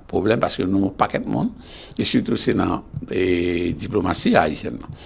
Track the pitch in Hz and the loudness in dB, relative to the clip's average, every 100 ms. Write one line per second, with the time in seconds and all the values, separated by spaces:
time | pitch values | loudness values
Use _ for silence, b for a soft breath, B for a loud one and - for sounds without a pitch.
0 | - 92 101 113 87 - 92 98 98 - | -6 0 2 2 0 0 0 2 0 0
1 | 107 - - 123 226 - B B B B | 0 0 -2 -2 -2 -4 B B B B
2 | 110 123 - 110 - 107 90 - - - | 0 2 2 0 0 2 2 -2 -6 -10
3 | - - 92 87 90 85 87 76 - 104 | -4 0 2 2 2 0 0 -2 -2 0
4 | 90 85 220 202 78 73 - - - - | 0 2 4 6 4 2 -6 -8 -10 -16